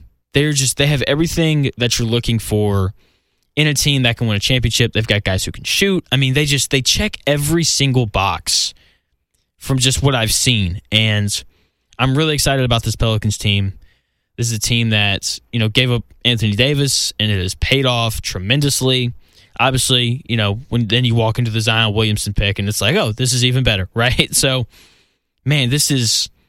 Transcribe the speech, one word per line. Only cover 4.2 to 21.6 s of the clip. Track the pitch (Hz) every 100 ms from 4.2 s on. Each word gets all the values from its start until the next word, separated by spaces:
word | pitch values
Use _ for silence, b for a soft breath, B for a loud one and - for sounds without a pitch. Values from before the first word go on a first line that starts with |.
| 117
win | 101
a |
championship. | - 127 117 - 117
They've | 107 107
got | 104
guys | 101 95 -
who |
can | -
shoot. | - - 196 185 -
I | 131
mean, | 131
they | 135
just, | 147 139 -
they | 135
check | 123 - 208 - -
every | 147 147 170
single | 156 - 139 127
box | 113 98 98 80 - - - b b b b _ _ _ _ _
from | - 135
just | 127 -
what | 139
I've | 131 110
seen. | - - 113 92 98 -
And | 107 90 104 101 - - _ _ _ _ -
I'm | 131 135
really | 160
excited | 147 147 135 127
about | 117
this | 117 104
Pelicans | 117 107 104 -
team. | 107 101 98 - - _ _ _ _ -
This | 117
is | 110
a |
team | - 120 113
that, | 107 101 98 - - -
you | 120
know, | 107
gave | 117 127
up | 120 - -
Anthony | 123 117 110
Davis, | 101 131 143 139 - - -
and | 107
it | 101
has | 92
paid | - - 135 131
off | 120 113 -
tremendously. | - 95 95 139 143 - 131 127 123 - b b b -
Obviously, | 127 131 - 127 120 127 -
you | 117
know, | 104 110 -
when | 120 110
then | 117 127
you |
walk | 117 110 113
into | 117
the | 113